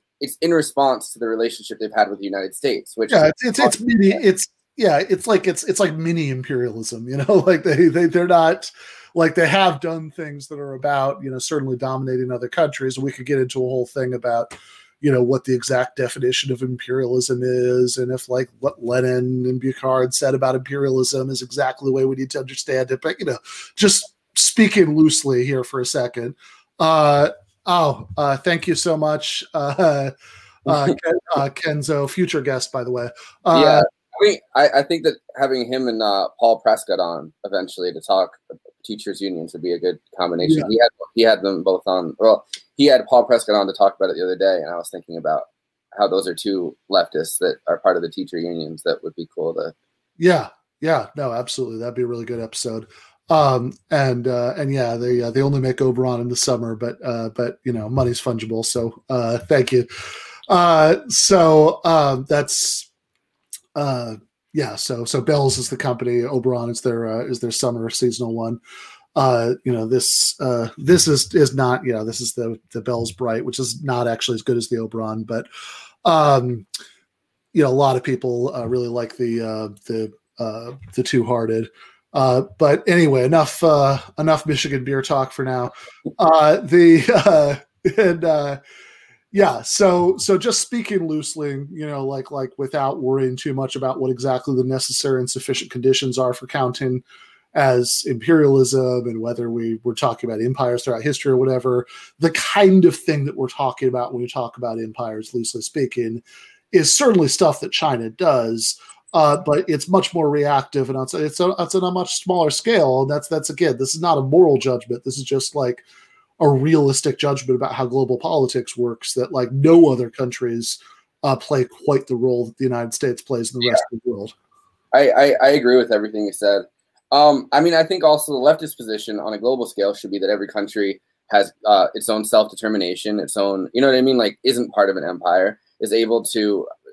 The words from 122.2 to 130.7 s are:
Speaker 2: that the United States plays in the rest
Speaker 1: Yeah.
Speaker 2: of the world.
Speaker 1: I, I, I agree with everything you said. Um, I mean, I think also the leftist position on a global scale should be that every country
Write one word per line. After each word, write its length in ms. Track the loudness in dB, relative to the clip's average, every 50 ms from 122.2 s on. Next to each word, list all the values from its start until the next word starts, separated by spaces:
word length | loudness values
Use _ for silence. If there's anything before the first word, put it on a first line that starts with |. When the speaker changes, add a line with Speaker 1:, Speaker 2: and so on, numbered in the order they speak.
| 0 0 0 0 -4 -6
Speaker 2:
that 100 | -6 -4
the 60 | -4
United 320 | -2 -2 -2 -6 -6 -6
States 260 | -4 -4 -4 -4 -4
plays 320 | -6 -6 -6 -4 -4 -6 -6
in 60 | -4
the 100 | -2 0
rest 140 | 0 0 -2 -2
Speaker 1:
Yeah. 60 | -10 -8
Speaker 2:
of 40 | -6
the 60 | -6
world. 240 | -6 -6 -10 -14 -16 _ _ _ _ _ _ _ _ _ _ 2 4
Speaker 1:
I, 160 | 4 6 6
I, 240 | 6 6 6 6 6 6 6
I 60 | 6
agree 280 | 6 6 4 6 6 6
with 140 | 6 4
everything 340 | 2 0 0 -2 -4 -4 -4
you 80 | -4 -4
said. 300 | 0 2 2 2 2 0 -6 _ _ _ _ _ _ _ 0
Um, 360 | 4 6 6 6 6 4 0 0
I 100 | 2 4
mean, 140 | 4 4 4
I 80 | 4 2
think 200 | 2 0 2 4
also 300 | 4 4 4 0 -4 -4
the 60 | 2
leftist 360 | 4 2 2 2 -2 -12 -12
position 440 | _ -10 -8 -8 -8 -8 -8 -8 -8
on 140 | -8 -8 -8
a 40 | -4
global 300 | -2 -2 -2 -2 -4 -8
scale 260 | -4 -2 -2 -2 -2
should 160 | -4 -8 -8
be 80 | -6 -4
that 140 | -2 -2
every 160 | -2 -2 -4 -6
country 520 | -6 -6 -8 -6